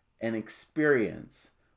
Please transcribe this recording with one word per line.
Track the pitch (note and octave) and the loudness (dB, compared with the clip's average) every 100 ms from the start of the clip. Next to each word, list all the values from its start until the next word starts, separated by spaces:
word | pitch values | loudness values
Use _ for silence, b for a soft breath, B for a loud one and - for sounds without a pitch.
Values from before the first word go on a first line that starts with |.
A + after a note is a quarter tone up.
| _ _ | _ _
an | A2+ | -6
experience | A2+ G#2+ - - - D3+ C3+ G2 D#2 - - - _ _ | -6 -8 -14 -8 0 4 4 2 -4 -14 -20 -20 _ _